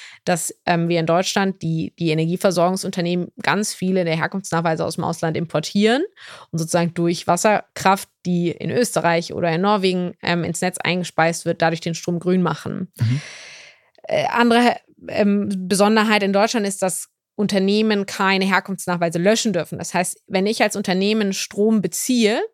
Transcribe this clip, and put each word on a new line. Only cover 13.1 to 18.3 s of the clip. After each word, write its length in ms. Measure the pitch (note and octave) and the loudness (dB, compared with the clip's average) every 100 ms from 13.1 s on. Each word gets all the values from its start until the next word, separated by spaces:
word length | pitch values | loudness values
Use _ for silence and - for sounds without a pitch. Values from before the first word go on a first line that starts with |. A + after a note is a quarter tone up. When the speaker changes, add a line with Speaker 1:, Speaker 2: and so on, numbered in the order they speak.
| C#3 - - - - - - _ _ | 0 -6 -16 -20 -20 -20 -20 _ _
Speaker 1:
Äh, 220 | - - - | -4 -2 0
andere, 500 | A#3 A#3+ A#3 A#3+ - _ _ E3 | 2 4 6 4 0 _ _ -6
ähm, 400 | - G3+ G3+ G3+ F#3+ F#3 | 0 2 2 0 -4 0
Besonderheit 540 | G3 G3+ A3 G#3+ G#3 | 2 4 4 4 2
in 100 | G3 | 2
Deutschland 340 | G3 A3 A#3 G3+ | 2 2 0 -4
ist, 140 | - | -2
dass 260 | F#3 - - _ _ - | -2 -4 -10 _ _ -4
Unternehmen 720 | G#3 G3 F#3+ G#3 A3 G3+ G3 | 0 2 4 4 2 2 -2
keine 380 | - F#3+ | 0 2